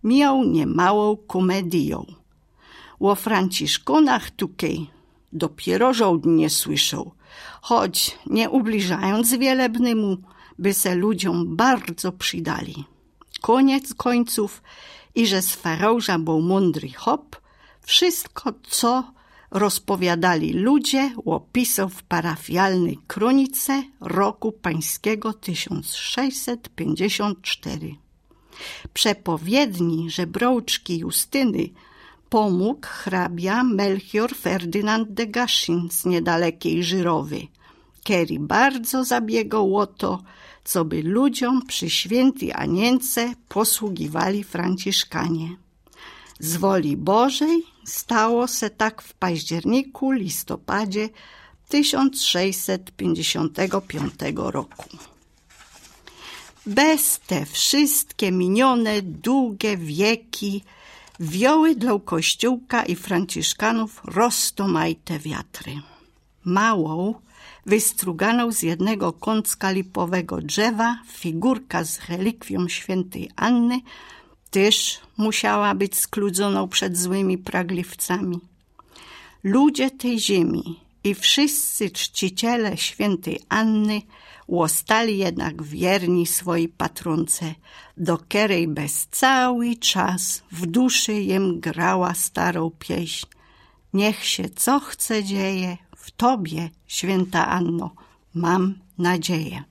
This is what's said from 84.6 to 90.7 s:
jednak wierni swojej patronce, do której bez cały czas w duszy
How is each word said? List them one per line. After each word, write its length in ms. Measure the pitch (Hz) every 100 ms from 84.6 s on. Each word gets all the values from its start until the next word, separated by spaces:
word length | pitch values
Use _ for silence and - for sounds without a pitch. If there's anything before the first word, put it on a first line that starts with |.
| 160 - - 220 226 202
jednak 440 | 190 170 - 156
wierni 640 | 156 151 180 196 175 180 170
swojej 420 | - 180 170 165
patronce, 840 | - 170 - 175 160 170 - 160 160 - - - -
do 220 | 170 170
której 500 | - 202 214 190 165
bez 400 | 151 151 - -
cały 640 | - 262 262 254 247 240 233
czas 680 | - 196 - 180 - - _
w 140 | 165
duszy 460 | 175